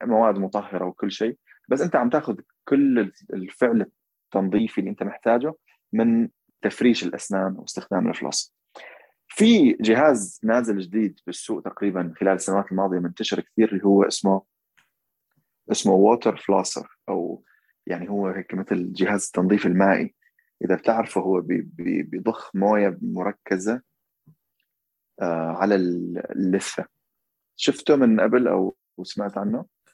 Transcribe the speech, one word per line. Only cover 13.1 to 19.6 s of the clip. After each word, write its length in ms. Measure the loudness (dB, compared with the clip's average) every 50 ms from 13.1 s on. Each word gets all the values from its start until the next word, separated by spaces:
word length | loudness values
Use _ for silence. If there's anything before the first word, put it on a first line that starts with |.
| -6 -6 -6 -4 -4 -6
كثير، 320 | -6 _ _ 2 2 2
اللي 120 | 2 0 2
هو 180 | 4 6 6
اسمه، 400 | 4 4 2 0 0 0 0 0 -2 _ _ _ _ _ _ _ _ _ _ _ _ _ _ _ _ _ _ _ _ _ _ _ _ -6
اسمه 220 | -4 0 2 4
ووتر 440 | 6 6 8 6 6 4 2 0 -2
فلاسر، 640 | -2 0 0 2 2 0 -2 -6 -10 -12 -14 _ _ _ -6
أو 360 | -6 -4 -6 -6 -8 -12 _ _ _ _ _ _ _ _ -10
يعني 240 | -8 -8 -8 -8 -6
هو 160 | -4 -4 -4 -4
هيك 260 | -4 -6 -8 -8 -8
مثل 380 | -6 -4 -4 -4 -4 -4 -4
جهاز 340 | -4 -2 -2 0 0 -2 -4
التنظيف 400 | -4 -2 0 2 2 2 2